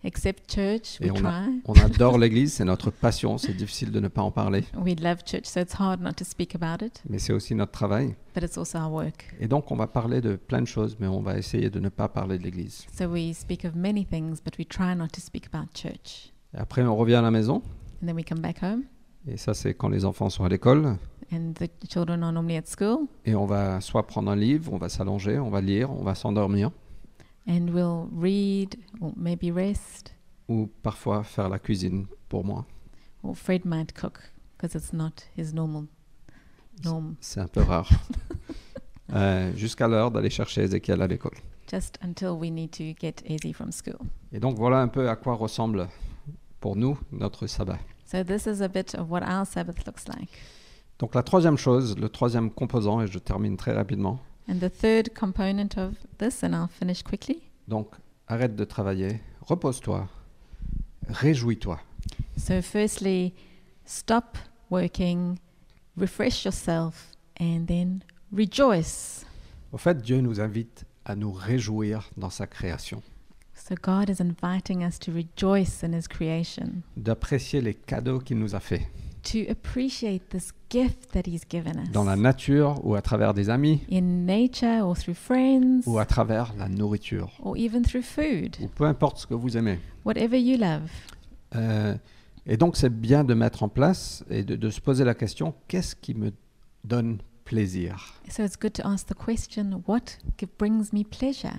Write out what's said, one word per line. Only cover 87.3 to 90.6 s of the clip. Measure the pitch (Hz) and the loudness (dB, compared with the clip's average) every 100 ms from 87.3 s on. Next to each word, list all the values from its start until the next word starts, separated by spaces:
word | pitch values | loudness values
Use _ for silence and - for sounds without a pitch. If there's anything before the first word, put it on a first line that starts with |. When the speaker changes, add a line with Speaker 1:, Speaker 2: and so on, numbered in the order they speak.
| - | -6
Speaker 1:
Or | 196 - | -6 -2
even | 226 233 | 0 2
through | 240 254 | 2 2
food. | 240 - 302 208 - - | -4 -2 0 0 -2 -6
Speaker 2:
Ou | - | -10
peu | - 151 | 2 2
importe | 143 147 - | 4 2 0
ce | - | -6
que | |
vous | 117 123 117 | -2 0 2
aimez. | 113 90 - - | 2 0 -4 -6
Speaker 1:
Whatever | - - 233 254 | -2 0 2 4
you | 240 | 4
love. | 262 | 4